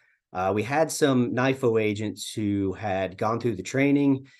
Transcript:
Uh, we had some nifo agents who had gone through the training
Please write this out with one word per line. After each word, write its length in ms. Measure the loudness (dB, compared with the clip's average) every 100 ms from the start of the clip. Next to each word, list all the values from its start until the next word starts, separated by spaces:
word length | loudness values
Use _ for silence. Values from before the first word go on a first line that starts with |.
| _ _ _
Uh, 160 | -4 0
we 80 | 0
had 280 | 0 0 0
some 420 | 2 2 4 2
nifo 480 | 2 0 2 2 2
agents 520 | 2 0 -4 -6 -10
who 400 | -4 -2 0 -2
had 460 | -4 -4 -2 -4 -2
gone 200 | -2 -2
through 160 | -2
the 80 | -4
training 640 | -4 0 2 4 2 0 -4 _